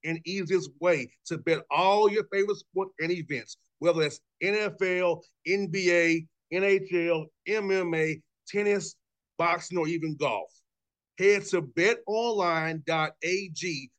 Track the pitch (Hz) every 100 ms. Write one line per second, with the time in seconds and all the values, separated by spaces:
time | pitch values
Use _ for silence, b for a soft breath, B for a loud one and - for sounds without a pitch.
0 | 160 165 165 190 170 185 139 - 175 151
1 | 123 _ - 151 165 151 - 151 190 208
2 | 214 208 - 196 208 190 - 180 190 -
3 | 165 175 151 127 110 - _ - 170 160
4 | 147 - _ - 185 208 208 202 185 180
5 | 175 170 b b 165 196 190 190 180 175
6 | 165 165 160 _ - 180 196 190 190 175
7 | 170 160 156 _ - 214 196 190 175 160
8 | 156 156 _ _ - 202 208 202 156 -
9 | _ _ _ - 170 170 - 175 156 170
10 | 156 147 143 101 78 _ _ _ _ _
11 | _ - 196 202 196 180 139 165 202 233
12 | - 214 233 214 175 160 160 160 147 160
13 | 156 - 165 185 190 151 180 143 131